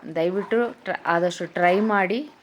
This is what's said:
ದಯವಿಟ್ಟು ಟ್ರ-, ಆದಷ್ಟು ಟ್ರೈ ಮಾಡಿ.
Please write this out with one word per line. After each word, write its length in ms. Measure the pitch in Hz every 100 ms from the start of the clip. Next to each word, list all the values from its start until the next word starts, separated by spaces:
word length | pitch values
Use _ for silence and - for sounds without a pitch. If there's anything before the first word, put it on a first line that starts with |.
| 160 160
ದಯವಿಟ್ಟು 680 | 165 190 190 226 240 240
ಟ್ರ-, 160 | - 175 -
ಆದಷ್ಟು 400 | 170 175 175 170
ಟ್ರೈ 340 | - 175 185
ಮಾಡಿ. 520 | 220 208 185 226 294 -